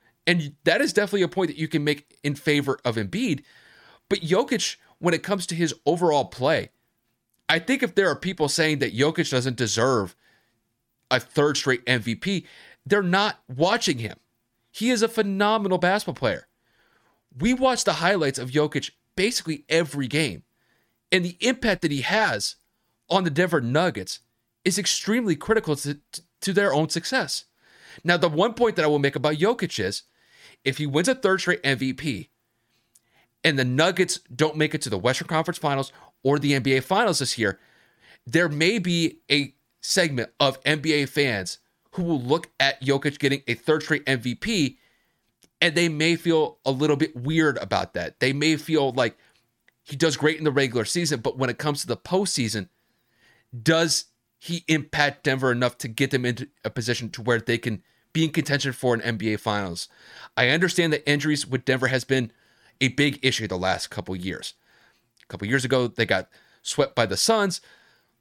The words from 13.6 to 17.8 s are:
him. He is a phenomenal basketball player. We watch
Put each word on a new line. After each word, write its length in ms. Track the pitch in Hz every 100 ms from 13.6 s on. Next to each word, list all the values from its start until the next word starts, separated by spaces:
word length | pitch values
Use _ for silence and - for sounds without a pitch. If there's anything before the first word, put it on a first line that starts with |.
| 175 233 196 127
him. 180 | 110 - _ _ _ _ _
He 180 | - 226
is 140 | 240
a 40 | 226
phenomenal 720 | 226 202 196 208 220 196 180
basketball 380 | 175 202 185 127
player. 320 | 120 85 - _ _ _ _ _ _ _ _ 123
We 160 | 208
watch 300 | 254 262 240